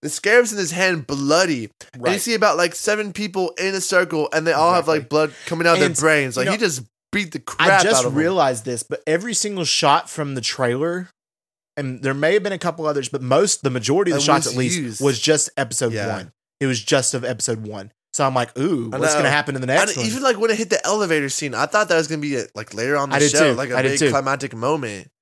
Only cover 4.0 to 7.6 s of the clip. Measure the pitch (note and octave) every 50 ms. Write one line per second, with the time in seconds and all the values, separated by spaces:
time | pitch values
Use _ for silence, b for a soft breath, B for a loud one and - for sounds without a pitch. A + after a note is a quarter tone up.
4 | F#3 E3+ E3+ D#3 D3+ - - D#3+ D#3 E3 D#3 C#3 D#3 E3+ F3+ F3+ D#3+ D3+ D#3+ D#3
5 | C#3 A#2 C#3+ D3+ D#3 D3+ C#3+ - - - F3 E3 E3 E3+ E3+ F3 D3 C#3+ - -
6 | D3 D#3+ D#3 D3+ C#3 C3 A2+ B2 B2+ B2+ F#3+ G#3+ A#3+ G3 D3+ B2+ B2 - _ _
7 | _ _ - G3+ G3+ E3 - C3+ - - - -